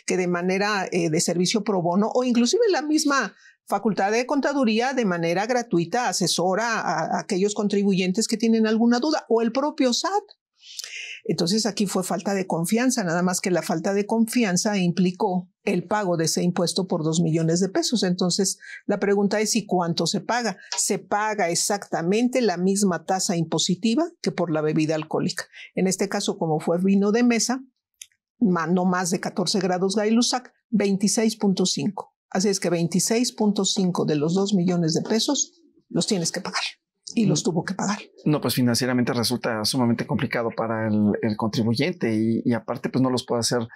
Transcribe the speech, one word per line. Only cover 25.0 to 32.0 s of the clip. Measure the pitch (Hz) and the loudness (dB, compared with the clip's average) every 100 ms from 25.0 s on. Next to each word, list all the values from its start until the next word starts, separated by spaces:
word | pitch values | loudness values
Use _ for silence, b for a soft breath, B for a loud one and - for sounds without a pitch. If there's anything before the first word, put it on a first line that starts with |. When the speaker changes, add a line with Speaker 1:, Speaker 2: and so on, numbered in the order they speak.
| 151 143 151 - - B B | -2 -2 -2 -4 -12 B B
Speaker 1:
En | - 185 | -2 0
este | 180 196 | 0 -2
caso, | 202 196 180 | -2 -4 -4
como | 165 156 | -2 0
fue | 180 175 | 0 2
vino | 190 196 202 | 4 4 4
de | 220 | 4
mesa, | 247 233 - 262 - _ _ _ - _ _ _ | 4 2 0 -4 -8 _ _ _ -20 _ _ _
ma-, | 202 175 165 | 2 2 2
no | 180 | 2
más | 185 180 180 | 2 2 0
de | 185 | -4
catorce | 170 - 175 208 | -4 -4 -2 0
grados | 180 180 190 208 | 0 0 0 0
Gay | 208 | 2
Lussac, | 226 240 254 247 _ _ | 2 2 -2 -6 _ _
veintiséis | 208 202 196 202 240 220 220 | 0 2 2 2 2 0 2
punto | 202 185 | 0 2
cinco. | 190 - 170 - | 0 0 -4 -6